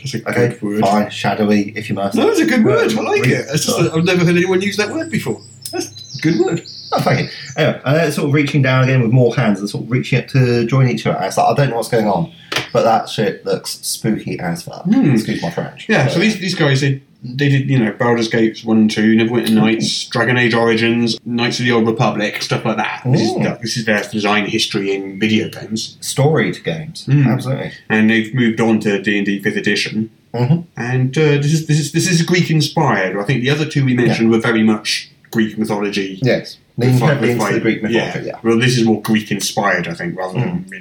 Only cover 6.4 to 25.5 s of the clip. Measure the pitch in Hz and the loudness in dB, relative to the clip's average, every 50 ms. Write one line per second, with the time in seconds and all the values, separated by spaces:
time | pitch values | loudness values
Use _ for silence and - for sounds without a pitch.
6.4 | 370 370 - - - - - - - - - 170 143 - 131 - - - - - | 0 0 -2 -4 -6 -12 -18 -18 -8 -4 -2 0 0 0 0 0 -2 -6 -10 -14
7.4 | - - - - 151 - - - - 127 143 165 165 151 143 - 160 139 131 151 | -16 -8 -2 0 0 0 0 -2 -2 0 2 2 2 0 0 -2 0 2 2 2
8.4 | 143 139 - 147 127 131 131 131 131 127 135 131 120 107 120 131 123 113 - 135 | 2 2 2 2 2 4 4 4 4 4 4 2 4 4 4 4 4 4 2 2
9.4 | 117 107 101 98 104 104 - - - - 123 127 - - 135 120 - - - 135 | 2 2 0 0 -2 -6 -6 -8 -4 -2 -2 -2 0 0 -2 -2 -2 0 2 2
10.4 | 127 120 120 120 113 113 135 135 131 120 117 110 - - 85 - - - - - | 4 4 2 2 2 2 2 4 4 4 2 0 -2 -2 -2 -2 -4 -2 0 2
11.4 | - - 117 123 143 127 117 117 110 - 123 113 104 104 95 85 82 - - - | 2 2 2 2 2 0 0 -2 -2 0 0 0 2 2 0 0 -2 -4 -8 -14
12.4 | - - - - - - - - - - 113 - - - - - 107 98 - - | -16 -8 -8 -8 -6 -2 0 2 2 4 2 2 0 -2 -4 -2 -2 -2 -2 -4
13.4 | - 95 95 - - - - - - - - - - 113 104 - - - 92 - | -4 -4 -4 -4 -4 -10 -12 -10 -8 -8 -8 -4 -2 -2 -2 -2 -4 -6 -8 -6
14.4 | 87 87 85 85 - - - - - 175 220 269 240 151 120 107 - - - - | -6 -6 -6 -6 -8 -12 -16 -6 -2 0 2 4 4 4 2 2 0 -2 -4 -4
15.4 | - 170 - - - - - - - - 220 160 135 131 156 170 196 220 - 160 | -4 -6 -4 -6 -8 -8 -10 -10 -4 0 0 2 2 2 2 2 2 2 0 -2
16.4 | 180 185 - - 156 143 135 131 143 135 135 - - _ _ _ - 131 123 135 | -4 -6 -2 0 2 2 2 2 2 0 -2 -2 -6 _ _ _ -14 -10 -4 0
17.4 | 147 143 135 135 123 139 135 127 110 104 101 - 123 120 117 117 110 - - 113 | 2 2 2 2 2 2 2 2 2 0 0 0 0 2 2 2 0 0 2 2
18.4 | 113 107 - - - 113 110 110 107 107 - 110 107 110 113 113 117 113 120 117 | 2 2 0 -4 -2 2 4 4 4 4 2 2 2 4 4 4 4 2 0 0
19.4 | 110 110 110 107 107 110 110 113 - - - - - - - 117 117 123 127 139 | 2 2 4 4 4 2 2 0 -2 -2 -4 -6 -6 -4 -4 -2 0 0 2 2
20.4 | 185 113 113 117 117 117 113 110 117 117 117 120 120 113 110 - - 107 120 120 | 2 2 2 2 4 2 2 2 2 2 2 2 0 0 -2 -4 -6 -6 -4 -2
21.4 | 120 117 - - 123 123 120 113 110 113 110 - 123 107 101 104 104 104 - - | -2 -2 -2 -2 0 2 2 2 2 2 2 2 0 0 0 -2 -4 -4 -4 -6
22.4 | - - 127 - - 117 107 107 - - - - - 127 131 - 339 349 370 - | -4 -4 -4 -4 -2 -4 -4 -2 -4 -6 -6 -6 -2 0 2 2 2 0 0 0
23.4 | 214 - - - 113 110 - - 107 113 107 104 98 - - 107 101 101 104 104 | -2 -2 -4 -6 -6 -6 -6 -4 -2 0 -2 -2 -2 -4 -4 -2 0 0 0 0
24.4 | 101 98 110 110 - - - 104 98 98 98 98 98 95 98 95 107 110 110 98 | 0 -2 -2 -2 -2 -2 -2 -4 -2 -2 -2 -4 -4 -8 -6 -4 0 0 2 0
25.4 | 85 82 | 0 -2